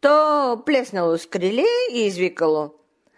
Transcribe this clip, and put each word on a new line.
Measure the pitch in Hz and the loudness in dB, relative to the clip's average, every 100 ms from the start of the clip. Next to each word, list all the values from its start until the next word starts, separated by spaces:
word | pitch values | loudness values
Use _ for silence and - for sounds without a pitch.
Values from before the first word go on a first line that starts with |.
То | 285 302 302 294 269 233 262 | 4 4 4 2 0 -4 0
плеснало | 277 240 196 170 165 | -2 -2 -2 0 -2
с | - | -4
криле | 190 180 226 403 480 494 | -4 -2 0 0 0 -2
и | 240 214 | -2 -2
извикало: | 180 180 - 165 156 147 - _ _ _ | 0 -4 0 0 0 -2 -10 _ _ _